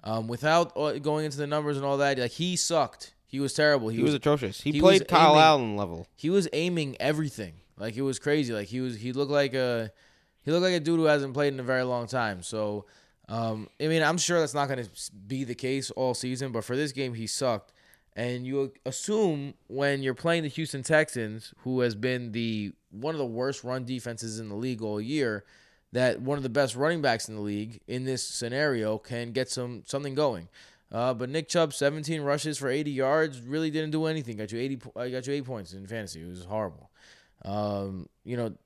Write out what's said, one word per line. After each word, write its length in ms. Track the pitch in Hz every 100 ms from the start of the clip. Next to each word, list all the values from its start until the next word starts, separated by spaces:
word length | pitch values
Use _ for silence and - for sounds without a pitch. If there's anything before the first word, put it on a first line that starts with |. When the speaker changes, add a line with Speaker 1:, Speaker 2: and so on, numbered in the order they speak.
Speaker 1:
um, 240 | 101 113 113
without, 480 | 120 151 165 170 -
uh, 220 | 151 139
going 260 | 147 151
into 140 | 156 139
the 80 | 143
numbers 300 | 151 147 139
and 80 | 139
all 100 | 139
that, 220 | 143 135
like, 120 | 123
he 260 | - 175 180
sucked. 580 | - 165 131 - - _ _
He 140 | 135
was 140 | 139
terrible. 340 | - 151 143 110
He 80 | 113
Speaker 2:
He 60 |
was 80 | 139
Speaker 1:
was, 40 | 143
Speaker 2:
atrocious. 440 | 147 147 117 101
He 100 | 147
Speaker 1:
he 80 | 151
Speaker 2:
played 200 | 180 190
Speaker 1:
was 80 | -
Speaker 2:
Kyle 220 | 170 160
Speaker 1:
aiming, 100 | 151
Speaker 2:
Allen 340 | 160 151 117 104
level. 300 | 98 85 87
Speaker 1:
he 140 | _ 151
was 160 | 196 170
aiming 440 | 143 175 175 143 127
everything. 540 | 135 151 151 120 95 80 _ -
Like, 180 | 107 113
it 60 |
was 160 | 135 131
crazy. 340 | 147 151 127
Like, 160 | 110 104
he 120 | 123
was, 140 | 127 113
he 160 | 117
looked 180 | 127 139
like 220 | 143 139
a, 360 | 135 127 120 110 _ _ _ _ _
he 80 | -
looked 120 | 165
like 120 | 185
a 60 | 175
dude 200 | 151 170
who 60 | 156
hasn't 260 | 147 139
played 220 | 127 143
in 40 | 135
a 60 |
very 200 | 123 127
long 220 | 127 123 117
time. 360 | 127 113 92
So, 420 | 87 110 107 104 - _ _ _ -
um, 380 | 113 113 110 107 _
I 80 | 151
mean, 140 | 160
I'm 160 | 151 170
sure 200 | 156 175
that's 120 | 151
not 160 | 139 139
gonna 140 | 131
s-, 260 | 110 - -
be 340 | 107 101 131
the 100 | 131
case 360 | 123 127 135 131
all 200 | - 127
season, 400 | 120 127 127 135
but 120 | 117
for 120 | 104 127
this 160 | 151
game, 220 | 131 131
he 120 | 117 110
sucked. 460 | - 131 110 - _ _ _ _
And 320 | - 123 123 127
you 260 | 139 135 -
assume 680 | - 131 - 214 202 147 139 - _
when 340 | 127 143 139
you're 120 | 135
playing 280 | 120 170 170
the 60 | 156
Houston 320 | 147 160 139
Texans, 720 | 127 156 156 123 110 110 - -
who 160 | 127 127
has 140 | 123
been 380 | 104 127 127 120
the, 400 | 110 117 107 101 - _
one 240 | 101 139
of 40 | 160
the 80 | 131
worst 380 | 113 127 139
run 200 | 120 127 120
defenses 520 | 127 120 113 113 110
in 120 | 110
the 40 |
league 280 | 101 127 117
all 180 | 110 104
year, 440 | 110 151 123 104 - - _ _ _
that 300 | 120 127 -
one 160 | 127 143
of 60 |
the 60 | 131
best 280 | 117 135 117
running 240 | 151 170
backs 260 | 143 113 -
in 80 | 107
the 40 |
league 400 | 104 104 110 113 -
in 160 | 123
this 180 | 131 127
scenario 760 | - - 117 131 151 123 107 110
can 340 | - 120 120
get 160 | 120 127
some, 340 | - 123 120 -
something 280 | 139 143
going. 340 | 135 147 101 85 - - _ _
Uh, 220 | 113 123
but 140 | 120 123
Nick 200 | 151 156
Chubb, 240 | 175 160
seventeen 480 | - 143 156 151 160
rushes 380 | 143 147 156 139
for 100 | 135
eighty 220 | 135 151
yards, 500 | 135 135 151 160 131
really 300 | 120 147 160
didn't 200 | 151 156
do 160 | 156 160
anything. 300 | 160 120 107
Got 160 | 107
you 80 | 117
eighty 160 | 131 131
po-, 160 | 127
uh, 140 | - 123
got 180 | 127 127
you 60 |
eight 100 | 143
points 280 | 127 120 87
in 140 | 95 95
fantasy. 360 | 113 98 80
It 60 | 85
was 160 | 90
horrible. 460 | 87 107 101 76 - _ - - _ _
Um, 640 | - 101 104 101 98 95 80 _
you 120 | - 120
know 180 | 113 -